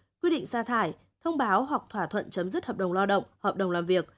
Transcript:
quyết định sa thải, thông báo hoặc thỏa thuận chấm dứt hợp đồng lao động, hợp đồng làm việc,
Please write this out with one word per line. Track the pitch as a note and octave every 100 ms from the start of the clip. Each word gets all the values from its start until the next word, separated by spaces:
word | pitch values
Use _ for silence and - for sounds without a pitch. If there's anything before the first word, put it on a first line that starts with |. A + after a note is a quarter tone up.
| _ _
quyết | F4
định | D#4 -
sa | A#3
thải, | A#3 A#3 E3+ - _ _
thông | E4 D#4
báo | A3+ G3
hoặc | C4+ C#4+ -
thỏa | G#3+ E3
thuận | G#3 -
chấm | - F3+
dứt | D#4+ D4+
hợp | A#3
đồng | F#3
lao | F#3 G3+
động, | G3 - _
hợp | G3+ -
đồng | F#3
làm | F3 E3+
việc, | F#3 A3+